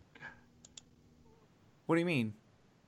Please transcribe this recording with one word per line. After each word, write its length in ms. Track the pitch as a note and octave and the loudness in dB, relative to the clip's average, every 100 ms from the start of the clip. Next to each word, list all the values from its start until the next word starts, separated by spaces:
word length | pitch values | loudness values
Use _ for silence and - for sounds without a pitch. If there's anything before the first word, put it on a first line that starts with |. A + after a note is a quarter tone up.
| - - - - - - - - - - - - - - - - - - - | -20 -18 -18 -18 -20 -20 -20 -20 -20 -20 -20 -20 -20 -20 -20 -20 -20 -14 0
What 100 | E3 | 2
do 20 | |
you 80 | F3 | 4
mean? 280 | D3 A2 G#2 - - - - | 2 0 -6 -20 -20 -20 -20